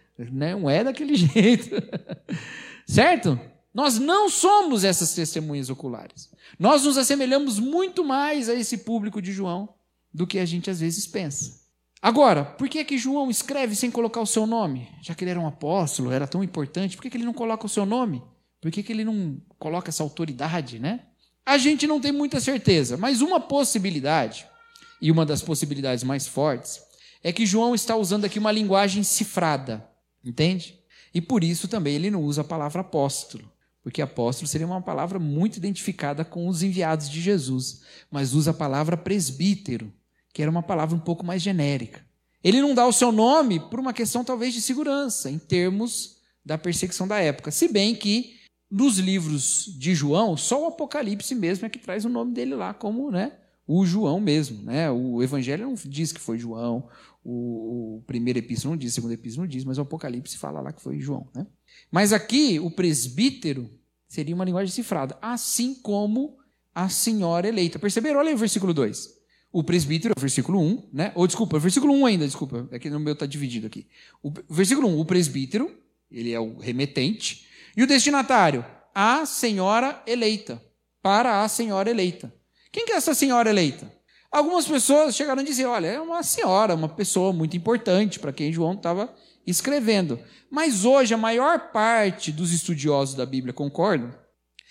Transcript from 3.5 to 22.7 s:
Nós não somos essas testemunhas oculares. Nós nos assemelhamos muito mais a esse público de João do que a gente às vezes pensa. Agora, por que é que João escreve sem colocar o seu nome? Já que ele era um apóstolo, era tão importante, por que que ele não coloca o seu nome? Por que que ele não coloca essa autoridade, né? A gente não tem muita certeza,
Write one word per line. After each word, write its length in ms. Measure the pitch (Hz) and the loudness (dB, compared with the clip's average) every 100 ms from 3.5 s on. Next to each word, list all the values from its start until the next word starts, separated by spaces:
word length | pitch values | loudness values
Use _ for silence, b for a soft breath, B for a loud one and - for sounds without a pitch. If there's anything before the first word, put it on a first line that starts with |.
| _ _ | _ _
Nós 240 | 214 285 220 | 0 2 2
não 320 | 285 392 415 | 2 4 4
somos 540 | - 370 415 359 226 | 4 6 6 6 4
essas 300 | 190 175 160 | 4 2 0
testemunhas 560 | - 156 165 156 143 127 | -2 -4 -4 -6 -6 -6
oculares. 600 | 131 135 110 - - - _ B B | -8 -10 -10 -14 -20 -20 _ B B
Nós 260 | 196 294 | 4 6
nos 140 | 285 269 | 4 2
assemelhamos 640 | 254 277 254 277 277 208 | 2 2 2 2 2 0
muito 440 | 254 339 381 359 | 0 0 0 -2
mais 460 | 302 269 294 294 226 | 0 0 0 -2 -2
a 40 | |
esse 240 | 240 214 220 | -2 -2 -6
público 440 | 214 226 208 214 | -4 -4 -4 -6
de 100 | 185 | -6
João 380 | 196 185 180 214 _ _ _ _ | -6 -4 -6 -8 _ _ _ _
do 140 | 151 180 | -6 -2
que 120 | 190 | -2
a 60 | 175 | -2
gente 240 | 175 180 | -2 -4
às 100 | 180 | -4
vezes 280 | 165 165 - | -4 -4 -6
pensa. 520 | 208 160 139 - - _ _ _ _ | -8 -6 -8 -10 -14 _ _ _ _
Agora, 440 | 226 240 262 151 143 | 2 6 6 6 0
por 240 | - 269 | -4 -6
que 100 | 311 | -4
é 40 | |
que 140 | 302 269 | -2 -2
João 320 | 254 285 269 | -2 -2 0
escreve 460 | 220 - 285 247 202 | -2 -4 -2 -2 -2
sem 160 | 240 | -2
colocar 300 | 233 226 233 | 0 -2 -2
o 40 | 214 | 0
seu 220 | 220 220 | 0 2
nome? 400 | 233 180 127 120 - | 0 0 -4 -8 -14
Já 120 | - | -12
que 100 | 165 | -6
ele 80 | 180 | -4
era 80 | 175 | -2
um 80 | 160 | -4
apóstolo, 640 | 143 147 190 156 - 127 | -4 -2 0 0 -2 -2
era 160 | 131 139 | -2 -2
tão 160 | 180 | -2
importante, 520 | 190 175 139 185 190 - | -2 -4 -4 -4 -4 -6
por 80 | |
que 60 | 254 | -8
que 80 | 240 | -6
ele 80 | 233 | -4
não 80 | |
coloca 320 | 240 226 220 214 | -4 -4 -4 -4
o 40 | |
seu 160 | 214 196 | -2 0
nome? 380 | 240 240 127 - _ _ _ | 0 -2 -4 -10 _ _ _
Por 100 | 160 | -8
que 120 | 175 | -6
que 80 | 202 | -4
ele 120 | 220 | -4
não 380 | 220 214 165 131 - - | -2 -2 -4 -8 -14 -12
coloca 320 | 156 170 170 | -6 -6 -4
essa 140 | 156 | -6
autoridade, 760 | 151 - 160 123 156 170 127 117 | -6 -6 -6 -4 -4 -4 -6 -8
né? 220 | 143 240 - _ _ _ - | -6 -6 -10 _ _ _ 2
A 120 | 277 | 4
gente 300 | 269 302 302 | 4 2 2
não 120 | 302 | 0
tem 120 | 285 | 0
muita 280 | 285 294 269 | 0 -2 -2
certeza, 580 | 240 262 - | -2 0 4